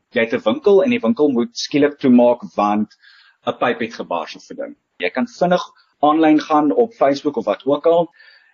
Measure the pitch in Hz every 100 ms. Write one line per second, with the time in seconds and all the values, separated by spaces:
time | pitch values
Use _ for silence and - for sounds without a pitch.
0 | _ 120 113 120 110 120 208 196 131 120
1 | 113 117 147 120 117 - - 143 143 143
2 | 139 123 120 120 98 - 104 104 107 _
3 | - _ _ _ - - 131 120 117 -
4 | 92 87 78 - - 82 60 - _ -
5 | 87 - 120 - 180 180 - _ _ _
6 | 147 156 156 151 - 151 147 131 117 -
7 | 139 139 151 143 107 98 127 143 165 170
8 | 170 _ _ - _